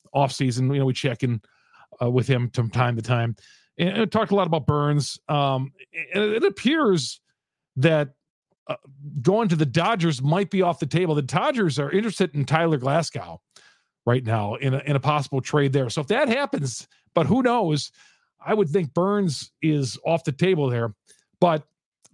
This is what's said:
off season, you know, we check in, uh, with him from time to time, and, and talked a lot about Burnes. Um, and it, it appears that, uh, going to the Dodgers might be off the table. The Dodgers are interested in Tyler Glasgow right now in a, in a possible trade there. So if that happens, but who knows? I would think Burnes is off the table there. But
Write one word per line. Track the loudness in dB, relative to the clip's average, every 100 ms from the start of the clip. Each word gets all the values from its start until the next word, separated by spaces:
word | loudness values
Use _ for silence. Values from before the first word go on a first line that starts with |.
| _ 0
off | 0
season, | 0 -2 0 0
you | 0
know, | 0
we |
check | 0 -4 -2
in, | -2 -4 _ _ _ _ -16 -4
uh, | 0
with | 0 2
him | 0 0
from | -2 -2
time | 0 0 0
to |
time, | 0 0 0 -6 -14 _ _ -4
and, | -2
and | 0 0
talked | 0 2
a | 2
lot | 2
about | 0 2
Burnes. | 2 2 0 -2 -8 -4
Um, | 0 0 0 -4 -12 -16 -12 -6
and | -2
it, | 0 0
it |
appears | 0 0 0 2 4 2 0 -10 _ _ _ _ _ 0
that, | 2 2 -2 _ _ _ _ _ -12
uh, | -12 -14 -20 -12 -2
going | 2 2 2
to | 2
the |
Dodgers | 2 2 2 2 0 0
might | 0 0 0
be | 0
off | 0 0
the | -2
table. | 0 0
The | 0
Dodgers | 0 0 0 0 0 0
are | 0
interested | 0 0 0 -2
in | 0 0
Tyler | 2 2 0
Glasgow | 0 0 -2 -8 -12 -16 _ -20 -20 _ _ _ -2
right | 0 0
now | -2 -2 -2
in | -2
a, | -2
in | -2 -2
a |
possible | 0 -2 -2 -6
trade | -2 0 2
there. | 0 -2
So | -4
if | -2
that | 0 2
happens, | 0 -2 -4 -6 -8 -16 _ _
but | 0 2
who | 2
knows? | 2 2 0 -2 -4 _ _ _ _ _
I | -2 0
would | 2
think | 0 0 0
Burnes | 0 2 0 -4 -10 -4
is | 0 0 -2 -4
off | -2 -2
the | -2
table | 0 2 2 0
there. | 0 -2 -6 _ _ _ 2
But | 2 2 -4 _ _ _ _